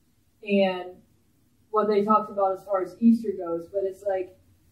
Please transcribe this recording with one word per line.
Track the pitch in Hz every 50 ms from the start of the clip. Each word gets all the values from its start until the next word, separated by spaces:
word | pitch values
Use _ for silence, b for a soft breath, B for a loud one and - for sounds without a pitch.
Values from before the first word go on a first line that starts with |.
| _ _ _ _ _ _ _ _ 220
And | 202 202 202 190 185 180 180 180 - - - - _ _ _ _ _ _ _ _ _ _ _ _ _
what | - 214 208
they | 208 208 202 208
talked | 214 220 208 202 -
about | 202 202 196 190 190
as | 185 -
far | 202 202 185 180
as | 175 - -
Easter | 233 226 226 - 214 202 190
goes, | 185 175 170 170 170 165 - 196
but | 196 190
it's | 190 190 - 202
like | 202 190 185 185 - - _ _ _ _ _ _ _